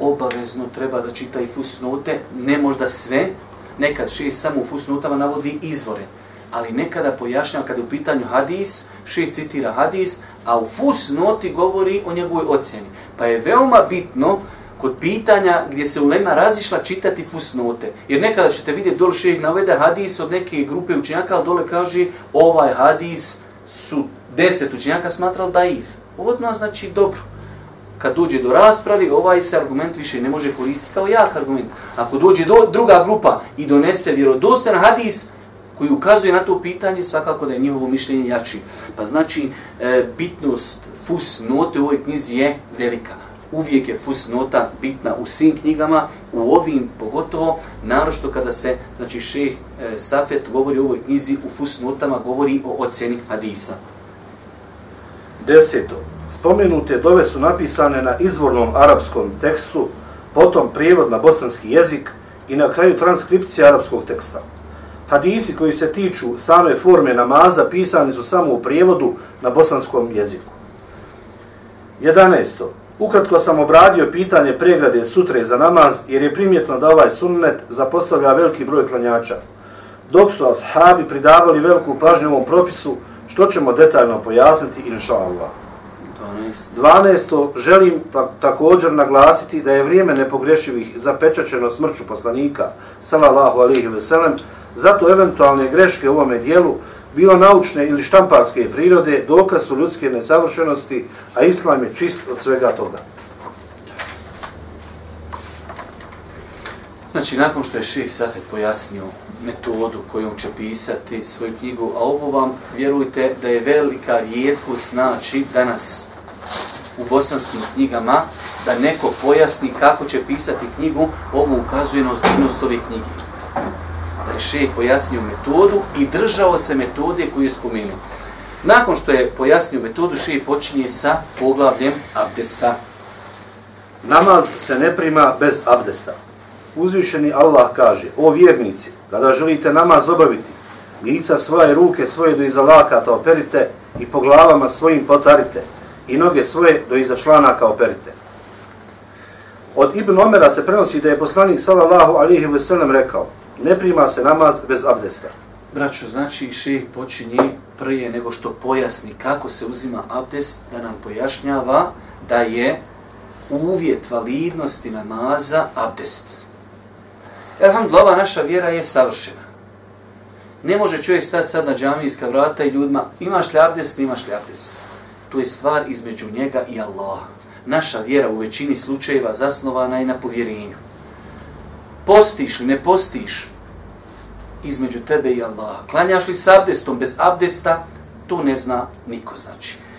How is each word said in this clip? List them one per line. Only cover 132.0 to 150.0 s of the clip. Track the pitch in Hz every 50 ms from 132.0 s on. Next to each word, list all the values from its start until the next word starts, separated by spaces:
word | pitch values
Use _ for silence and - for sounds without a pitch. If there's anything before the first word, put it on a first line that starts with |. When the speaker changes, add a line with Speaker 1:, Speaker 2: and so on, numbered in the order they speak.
| - - -
Speaker 1:
abdesta. | 110 107 - - 117 113 - - - 123 120 120 120 - - - - - - - - - - - - - - - - - - - - - - - - - 131
Speaker 2:
Namaz | 147 165 185 196 185 175 - - -
se | - - - 131
ne | 127 151 175 175
prima | - 165 156 156 156 147 - - -
bez | 143 143 - - -
abdesta. | 123 123 120 - 101 - - - - - - - - - - - - - - - - -
Uzvišeni | 156 175 185 185 190 165 - - 151 147 147
Allah | - - 160 160 147 107 - - -
kaže: | - 127 - - - - - -
"O | - 151 156
vjernici, | - 165 180 170 - - 117 98 95 - - - - - - -
kada | 98 107 131 135
želite | 131 131 160 160 156 143 - 151
namaz | 147 160 170 175 220 185 - 160
obaviti, | 170 165 160 139 - - - - - - - - - - - - - -
lica | 104 117 147 165 160 - 156
svoje, | - - - 156 170 156 143 143
ruke | 160 180 170 - - 131
svoje | - - 160 165 156 143
do | 139
iza | 139 135 127 139
lakata | 139 151 160 151 - - 104 98 - 123
operite | 113 110 - - - 151 143 - - 139 123 - - - - - - -
i | 120
po | - - 143
glavama | 127 139 143 156 165 165 156 143 135 -
svojim | - - 156 160 160 143 139
potarite | - 143 143 - 143 147 139 127 - - 160 - - - - - - - - - -
i | 127
noge | 147 170 180 - 143 -
svoje | - - 165 170 165 151 - - -
do | 127
iza | 131 131 127 123
članaka | - - 156 156 147 143 127 117 - 123
operite." | 107 107 - 117 - - - - - - - - - - - - - - - - - - - - - - - - - - - - - - - - - - - - - -
Od | - - - -
Ibn | 208